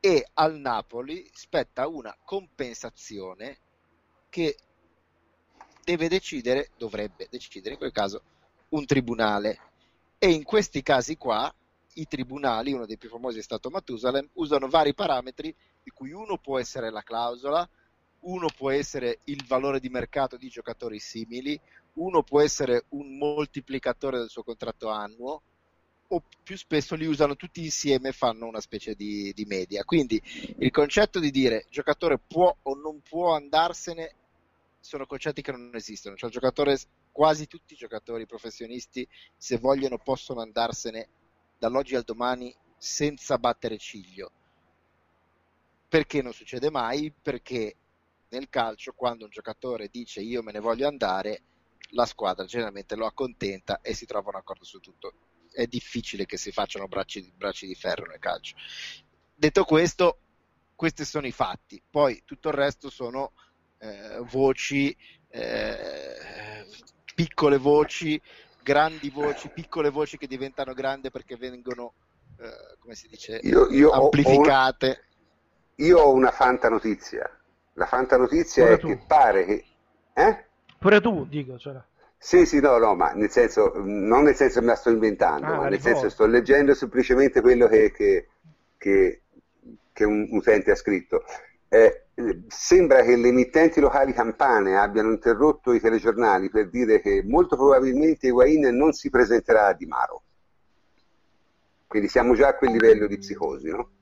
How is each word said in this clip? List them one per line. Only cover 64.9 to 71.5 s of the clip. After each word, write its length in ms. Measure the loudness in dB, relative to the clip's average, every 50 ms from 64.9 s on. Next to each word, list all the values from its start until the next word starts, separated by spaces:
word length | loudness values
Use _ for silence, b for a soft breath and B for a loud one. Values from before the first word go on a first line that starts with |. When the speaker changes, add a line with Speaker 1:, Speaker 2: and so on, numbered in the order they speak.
| -4 b b b b b b _
Speaker 1:
eh, 1400 | -14 -12 -10 -8 -6 -6 -6 -8 -8 -10 -12 -14 -14 -14 -14 -16 -16 -18 -18 -18 -18 -18 -18 -18 -18 -18 -20 -20 -20 -20 _ _ _ _ _ -20 -6
piccole 420 | -6 -6 -4 -2 2 2 4 4
voci, 640 | 4 4 4 4 4 2 0 -4 -8 -6 -6 -6 -6 _ b b b b b b b _
grandi 460 | 0 2 2 2 0 -2 -8 -12 -12
voci, 380 | -8 -6 -6 -6 -6 -6 -12 -16
piccole 400 | -16 -16 -16 -12 -8 -4 -4 -2
voci 280 | -2 -2 -6 -6 -8 -14
che 80 | -14
diventano 460 | -12 -12 -10 -12 -12 -10 -10 -10 -10 -10
grandi 380 | -8 -6 -6 -6 -6 -10 -14 _
perché 240 | -14 -18 _ -18
vengono, 560 | -14 -14 -16